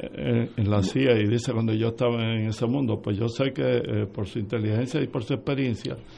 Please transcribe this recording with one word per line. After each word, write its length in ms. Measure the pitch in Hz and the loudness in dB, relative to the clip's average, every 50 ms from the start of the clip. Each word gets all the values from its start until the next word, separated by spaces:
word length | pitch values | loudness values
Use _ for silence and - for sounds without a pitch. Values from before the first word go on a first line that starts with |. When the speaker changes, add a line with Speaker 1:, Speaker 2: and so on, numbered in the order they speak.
| - | -8
Speaker 1:
<laughs> 100 | - - | -10 -8
Speaker 2:
en, 360 | - - 135 120 117 117 - - | -4 -2 0 2 2 2 0 -2
en 160 | - 110 101 | 0 0 2
la 120 | 104 104 98 | 4 2 2
cia 360 | 95 - 135 135 131 120 107 | 2 2 2 4 4 6 4
y 80 | 104 | 4
dice, 260 | 104 113 120 117 - 117 | 4 2 2 0 0 0
"Cuando 200 | 113 113 113 110 | 0 0 2 2
yo 160 | 110 113 - | 2 0 0
estaba 340 | 117 - 127 120 117 117 113 | 0 0 0 0 2 0 0
en 260 | 113 113 110 110 110 | 0 0 0 -2 -2
ese 180 | 104 - 120 | -2 -2 0
mundo", 340 | 113 123 143 139 113 104 104 - | 0 0 0 0 0 -2 -2 -2
pues 140 | 127 107 98 | -2 -2 0
yo 80 | 113 117 | 0 -2
sé 240 | 113 - 135 135 135 | 0 0 -2 -2 0
que, 80 | - 139 | 0 0
eh, 440 | 127 123 120 - - 113 104 107 | 2 2 2 0 0 -2 -2 -2
por 220 | 101 - - 104 98 | -2 -4 -6 -6 -6
su 100 | - 120 | -4 -6
inteligencia 640 | 104 98 - 113 107 107 107 113 127 127 - 151 | -4 -2 -2 -2 0 0 0 0 0 0 0 -2
y 60 | 143 - | -2 -2
por 160 | - 143 110 | -2 -4 -2
su 80 | - 143 | -2 -2
experiencia, 640 | 127 - - 143 131 135 127 110 - - - - 117 - - - | -2 -2 -2 -2 0 0 0 -2 -2 -4 -8 -8 -10 -12 -16 -20